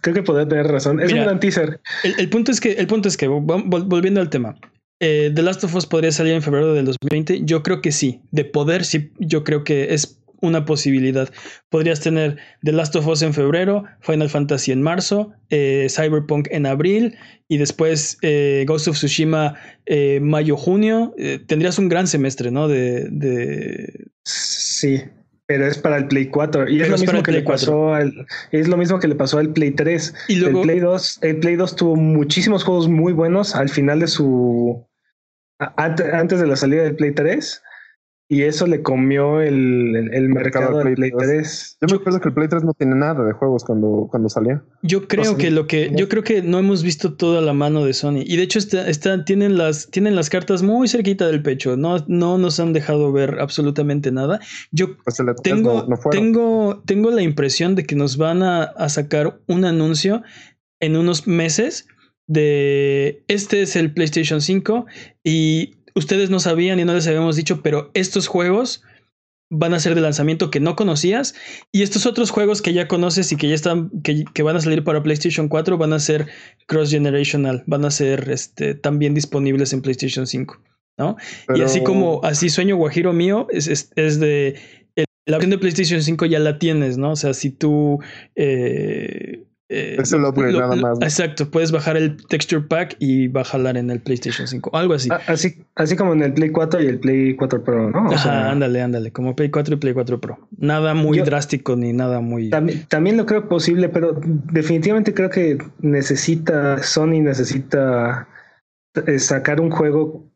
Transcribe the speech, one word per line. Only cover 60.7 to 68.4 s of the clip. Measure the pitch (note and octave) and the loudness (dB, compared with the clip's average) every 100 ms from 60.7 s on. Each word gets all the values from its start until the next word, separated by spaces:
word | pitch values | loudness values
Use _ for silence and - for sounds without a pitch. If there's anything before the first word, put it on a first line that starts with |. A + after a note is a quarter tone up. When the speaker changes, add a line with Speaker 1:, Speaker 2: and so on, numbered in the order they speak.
| _ | _
Speaker 2:
en | D#3+ D#3+ | 0 2
unos | F3 E3 - | 2 0 0
meses | E3+ E3 D#3 B3 - - _ _ _ - | 0 0 0 -2 -4 -16 _ _ _ -2
de, | D#3 D3+ C#3+ C#3+ C#3 C#3 C#3 C#3+ D3 - | 0 2 2 2 2 2 2 0 -4 -4
Este | G3+ G3+ G3+ | -4 0 0
es | F#3+ F3+ | 0 0
el | E3 | 0
PlayStation | D#3 D#3+ D#3+ D#3 D#3 | 0 0 0 0 -2
cinco | D3 F#3+ F#3+ A3+ A#3+ - - _ | 0 0 0 -2 -4 -18 -20 _
y | - D#3+ D#3 D#3+ E3 _ - - | -2 2 2 0 -2 _ -6 -6
ustedes | D3+ G3 G3 | 0 0 2
no | F#3+ | 0
sabían | F3+ E3 F3+ F#3 | 0 2 2 2
y | F3 | 2
no | |
les | F3 E3 | 0 0
habíamos | D#3 E3 D#3 | 0 2 0
dicho, | D#3+ E3 | -2 -2
pero | D3+ D3 D3 | 0 -2 -4
estos | - F#3 G3+ F#3 | -4 -2 -2 -2
juegos | F3+ | 0